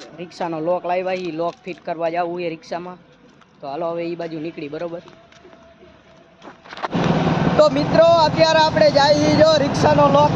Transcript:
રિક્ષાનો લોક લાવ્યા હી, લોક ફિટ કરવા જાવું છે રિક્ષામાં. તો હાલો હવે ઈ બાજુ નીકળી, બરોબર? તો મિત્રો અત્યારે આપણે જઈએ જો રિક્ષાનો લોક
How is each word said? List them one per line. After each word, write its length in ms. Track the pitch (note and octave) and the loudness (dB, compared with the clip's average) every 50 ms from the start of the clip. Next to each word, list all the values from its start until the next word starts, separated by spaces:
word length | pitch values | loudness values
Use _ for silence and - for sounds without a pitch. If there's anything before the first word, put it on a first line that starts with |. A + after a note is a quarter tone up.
| - - D#3 D3+ | -20 -20 -18 -16
રિક્ષાનો 420 | F3+ E3 - - F#3 E3 E3 D#3+ | -18 -14 -12 -10 -8 -8 -6 -6
લોક 260 | D#3 E3+ F3+ F3 E3+ | -4 -4 -4 -4 -4
લાવ્યા 260 | F3 F3+ F#3 F#3 F#3 | -4 -4 -4 -4 -4
હી, 200 | F#3+ F#3 F#3 E3+ | -6 -6 -8 -8
લોક 220 | D#3 D#3+ E3+ E3+ - - - | -6 -6 -6 -6 -8 -10 -14
ફિટ 160 | F#3+ E3 - - | -16 -16 -12 -10
કરવા 240 | F3+ E3+ D#3+ E3 E3 | -10 -8 -6 -6 -4
જાવું 320 | E3 F3 F3 E3+ F3 F3+ | -4 -4 -4 -6 -6 -8
છે 80 | F3 E3 | -8 -8
રિક્ષામાં. 500 | E3 D#3+ - - F#3 E3+ F3 F3+ F3+ F3+ _ _ _ _ _ _ _ _ _ _ _ _ | -10 -12 -12 -12 -12 -12 -12 -14 -18 -20 _ _ _ _ _ _ _ _ _ _ _ _
તો 80 | D3+ C#3 | -14 -12
હાલો 220 | C#3 E3 E3+ E3 | -8 -8 -6 -6
હવે 140 | E3+ E3+ E3+ | -6 -6 -6
ઈ 120 | E3+ E3+ | -8 -8
બાજુ 240 | E3 E3+ E3 D#3+ D#3+ | -8 -10 -10 -10 -10
નીકળી, 280 | D3+ E3+ D#3+ E3+ D#3 C#3+ | -10 -10 -12 -12 -12 -12
બરોબર? 320 | D3+ D#3+ F3 E3+ E3 F3 - - - - - _ - - - F4+ - - - - _ _ - - - _ _ _ - - _ _ _ _ - - - - - - - - - - - - - - - - - - - - - - - | -10 -10 -10 -10 -12 -14 -16 -18 -20 -20 -20 _ -20 -20 -20 -20 -20 -20 -20 -20 _ _ -20 -20 -20 _ _ _ -20 -20 _ _ _ _ -20 -20 -20 -20 -20 -18 -12 -8 -6 -4 -2 0 0 0 0 0 0 0 0 0 0 2 4
તો 120 | D4+ D4+ D4 | 4 4 4
મિત્રો 360 | C4 C#4+ D4+ - - D#4+ E4 | 2 0 -2 2 4 4 4
અત્યારે 540 | E4+ E4+ E4 D#4 D4+ - D#4+ D#4+ D#4+ D#4+ D#4+ | 6 4 4 2 2 2 2 2 4 4 4
આપણે 320 | D#4 D#4 D4 D#4 D#4 C#4+ | 2 2 2 2 2 4
જઈએ 440 | C4 C#4+ C#4 D4+ D4+ D4 D4 D4+ D4 | 4 4 4 4 4 2 2 2 4
જો 160 | D4 D#4 D#4+ D#4 D4 | 4 6 4 4 2
રિક્ષાનો 500 | C#4 C4+ - - - D4+ D4+ D4 D4 C#4 | 0 -2 0 0 2 2 4 4 4 4
લોક 240 | C#4 C#4+ D4 D4 - | 4 4 4 2 2